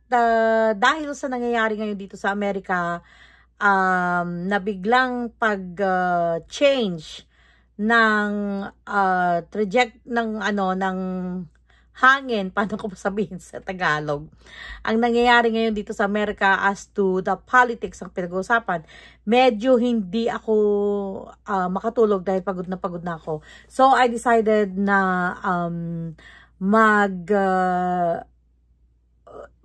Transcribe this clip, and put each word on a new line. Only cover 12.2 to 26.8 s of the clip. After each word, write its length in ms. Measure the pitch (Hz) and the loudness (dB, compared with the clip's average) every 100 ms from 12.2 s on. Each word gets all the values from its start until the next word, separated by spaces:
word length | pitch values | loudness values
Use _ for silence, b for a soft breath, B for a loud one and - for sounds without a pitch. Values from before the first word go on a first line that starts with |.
| 269 220 190 | 0 -4 -2
<laughs> 40 | 190 | -2
paano 200 | 208 208 | -4 -4
ko 160 | 220 | -8
sabihin 480 | 190 202 196 185 180 | -8 -6 -4 -6 -8
sa 240 | - - | -14 -14
Tagalog? 640 | - 185 175 151 151 147 156 B B B B B | -12 -4 -2 0 -2 -6 -8 B B B B B
Ang 160 | - 226 | -2 0
nangyayari 560 | 240 233 240 240 233 220 | 2 2 4 4 4 0
ngayon 160 | 226 | -2
dito 240 | 214 202 214 | -2 -6 -2
sa 80 | |
Amerika 560 | 202 208 208 202 196 190 | -2 0 -2 0 2 2
as 320 | 190 202 - | 0 -2 -6
to 320 | - 190 185 | -2 0 0
the 160 | 190 185 | -2 -4
politics 640 | - 254 247 233 190 - | 2 4 4 0 -10 -10
ang 80 | 185 | -12
pinag-uusapan, 720 | - 175 180 190 233 226 175 - B B B | -8 -6 -6 0 0 0 -4 -6 B B B
medyo 560 | - 240 262 214 254 247 | 0 4 4 4 2 4
hindi 480 | 247 233 180 220 226 | 4 0 -2 -4 -4
ako, 280 | - - 214 208 202 202 202 196 196 - | -4 0 2 2 2 0 -2 -4 -10 -14
uh, 380 | - - 196 180 | -16 -6 -2 -2
makatulog 560 | 185 226 226 214 196 180 | -2 -2 2 2 2 0
dahil 160 | 190 | -2
pagod 240 | 185 185 180 | -2 -6 -6
na 80 | 185 | -6
pagod 260 | 190 175 | -6 -8
na 140 | 175 165 | -8 -8
ako. 240 | 170 156 B B B | -6 -8 B B B
So, 240 | - 262 240 | 4 6 6
I 160 | 247 | 4
decided 640 | 233 247 233 214 214 202 185 | 2 2 4 4 2 2 0
na, 240 | 202 196 190 180 180 - | 2 2 2 0 -2 -2
um, 720 | 202 180 170 170 170 165 165 156 B B B _ | -2 -2 -2 -6 -6 -8 -10 -12 B B B _
mag, 640 | 190 220 | 0 4